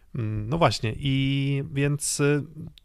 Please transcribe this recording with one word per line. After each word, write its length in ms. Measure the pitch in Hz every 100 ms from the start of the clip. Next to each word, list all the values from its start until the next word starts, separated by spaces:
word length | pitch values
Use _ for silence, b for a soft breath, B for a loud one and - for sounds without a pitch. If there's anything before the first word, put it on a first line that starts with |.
| b
Mm, 340 | - 107 107 107
no 100 | 165
właśnie, 360 | 143 - 110 -
i 640 | 139 135 135 139 139 139 139
więc, 480 | 139 143 147 - -
y, 220 | 143 147 - - - -